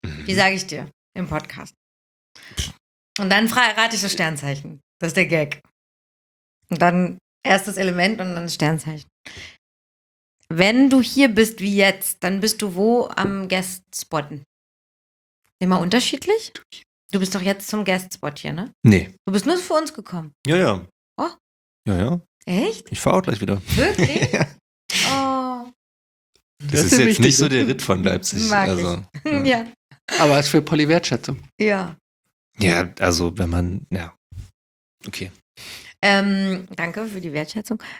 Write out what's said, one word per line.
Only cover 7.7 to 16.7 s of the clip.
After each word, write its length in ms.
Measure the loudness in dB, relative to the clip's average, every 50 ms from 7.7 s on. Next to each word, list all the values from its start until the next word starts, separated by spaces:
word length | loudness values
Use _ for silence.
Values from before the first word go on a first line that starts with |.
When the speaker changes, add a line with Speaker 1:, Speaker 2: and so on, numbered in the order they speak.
| -4 -2
Speaker 2:
Element 440 | -2 -2 0 2 0 0 0 -2
und 120 | -6 -6 -6
dann 100 | -8 -8
das 100 | -8 -4
Sternzeichen. 520 | 0 0 0 0 0 -2 -8 -10 -12 -14 _ _ _ _ -20 -20 -18 -20 -20 -20 _ _ _ _ _ _ _ _ _ _ _ _ _ _ _ _ _ _ _ 0
Wenn 360 | 2 4 4 6 6 6 6
du 120 | 6 6
hier 280 | 4 4 4 4 4 4
bist 300 | 6 4 2 2 0 -4
wie 140 | -4 0 2
jetzt, 420 | 4 4 4 4 0 -4 -8 -6 -4 -4
dann 160 | -4 -2 0
bist 200 | -2 -2 -2 -2
du 140 | -4 -6 -2
wo 320 | 0 2 2 2 2 0 -2
am 400 | -2 -2 -2 -2 -2 -6 -4 -2
Guest-Spotten? 960 | -2 -2 -2 -4 -8 -12 -16 _ -14 -12 -10 -6 -6 -6 -6 -6 -12 -16 -16 _ _ _ _ _ _ _ _ _ _ _ _ _ _ _ _ _ _ _ _ _ _ _
Immer 200 | 0 2 2 2
unterschiedlich? 720 | 2 2 2 0 0 0 -4 -4 -2 0 0 0 -2 -6 -14 -18 -20 _